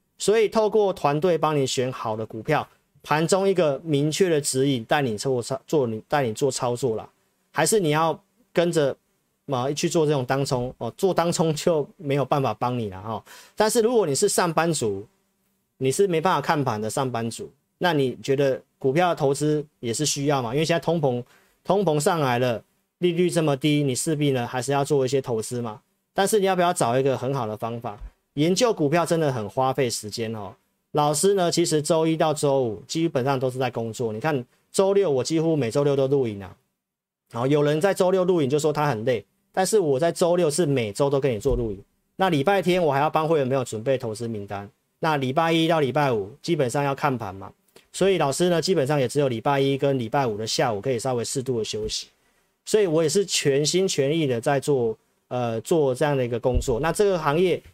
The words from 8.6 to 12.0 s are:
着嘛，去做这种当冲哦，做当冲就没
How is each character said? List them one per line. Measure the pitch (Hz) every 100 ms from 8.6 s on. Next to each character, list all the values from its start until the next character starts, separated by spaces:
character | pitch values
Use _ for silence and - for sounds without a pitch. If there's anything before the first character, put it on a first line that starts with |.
| 175
着 | 160 139 - _ _ _ _ -
嘛， | 127 131
去 | 147 170
做 | 165 147
这 |
种 | 147
当 | 123 135 139
冲 | 127 127 -
哦， | 117 -
做 | 190
当 | 170 170
冲 | - 160 151
就 | - 160 139
没 | -